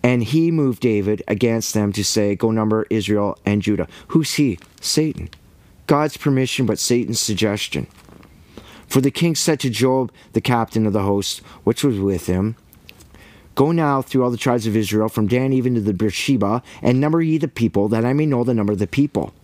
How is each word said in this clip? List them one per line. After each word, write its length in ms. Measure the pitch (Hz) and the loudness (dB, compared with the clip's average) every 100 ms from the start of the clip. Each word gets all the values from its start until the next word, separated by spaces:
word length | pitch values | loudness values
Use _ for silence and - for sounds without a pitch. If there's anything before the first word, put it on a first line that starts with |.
and 180 | 123 123 | 2 0
he 300 | 113 156 165 | 0 0 2
moved 300 | 160 139 113 | 2 0 0
David 420 | 123 104 98 107 - | 0 2 0 -2 -2
against 480 | 101 120 113 - | 0 0 0 -2
them 200 | 107 104 | -2 0
to 100 | 101 | -2
say, 320 | 98 110 101 101 | -2 0 0 0
'Go 160 | 113 | 0
number 340 | 110 107 107 107 | 0 0 0 0
Israel 480 | 110 92 104 101 - - | -2 0 0 0 -4 -2
and 160 | 104 | 0
Judah.'" 260 | 101 104 82 - - | 0 -2 -4 -10 -2
Who's 240 | 165 151 | 0 0
he? 260 | - 143 87 - - | 0 0 -2 -12 -12
Satan. 480 | - - 156 - 82 - - - - - - | -2 0 0 -4 -12 -14 -20 -20 -20 -16 0
God's 300 | 147 151 - | 0 0 -2
permission, 480 | 147 131 127 - 117 | 0 0 0 0 -2
but 140 | 107 | 0
Satan's 420 | - 123 113 110 | 0 0 0 -4
suggestion. 680 | - 95 107 101 - - - - - - - - - - - - - | -2 0 0 0 -4 -6 -8 -16 -20 -20 -20 -20 -20 -20 -20 -20 -2
For 100 | 135 | 2
the 120 | 135 | 2
king 240 | - 170 156 | 0 0 0
said 260 | - 151 | 0 0
to 80 | 131 | -2
Joab, 420 | 107 131 131 127 - - | 0 2 2 -2 -8 -4
the 80 | 113 | -2
captain 440 | - 120 113 113 107 | 0 0 0 0 0
of 60 | |
the 120 | 101 | 2
host, 380 | 98 101 98 - - - | 0 0 -2 -10 -14 -4
which 200 | - 110 | -4 0
was 160 | 143 104 | 0 0
with 260 | 98 92 - | 0 -2 -2
him, 300 | 90 107 113 _ - - - - - - - - | -2 -2 -6 _ -20 -20 -20 -20 -20 -20 -20 -10
"Go 180 | - 143 | 0 2
now 300 | 170 151 135 | 2 2 0
through 220 | 127 131 | 0 0
all 80 | 123 | 0
the 60 | 120 | 0
tribes 280 | 139 123 110 | 0 0 0
of 100 | 107 | -2
Israel, 340 | 98 107 110 | 0 0 0
from 180 | - 104 | 0 0
Dan 260 | 123 135 | 0 0
even 220 | 131 123 117 | 0 0 0
to 60 | |
the 120 | 101 | -2
Beersheba, 720 | 90 107 - - 131 98 120 - - | 0 -2 -2 0 0 2 -2 -6 -4
and 180 | - 127 | 0 2
number 220 | 147 165 | 2 0
ye 160 | 165 156 | 0 0
the 100 | 147 | -2
people, 400 | - 113 101 101 | -2 0 0 0
that 160 | 113 120 | 0 0
I 80 | |
may 120 | 139 156 | 0 0
know 180 | 127 | 0
the 100 | 120 | 0
number 200 | 117 104 | 0 0
of 60 | 101 | -2
the 80 | 101 | -2
people." 460 | - 143 - 69 - | 0 0 -2 -6 -10